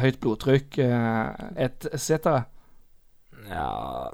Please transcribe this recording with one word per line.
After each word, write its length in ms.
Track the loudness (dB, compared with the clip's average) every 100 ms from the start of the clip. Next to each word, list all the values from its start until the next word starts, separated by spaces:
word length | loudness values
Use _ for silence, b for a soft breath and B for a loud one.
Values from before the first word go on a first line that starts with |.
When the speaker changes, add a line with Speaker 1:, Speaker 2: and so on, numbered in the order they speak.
Speaker 1:
høyt 160 | 4 2
blodtrykk, 640 | 0 0 4 4 4 0
eh, 880 | 2 2 2 0 -2 -6 -10 -2 -2
et 180 | -2 -6
cetera? 460 | -6 0 2 4 2 0 -12 -20 -20 -20 -20 -20 -20 _ -20 -10
Speaker 2:
Ja, 640 | -6 -4 -4 -8 -8 -10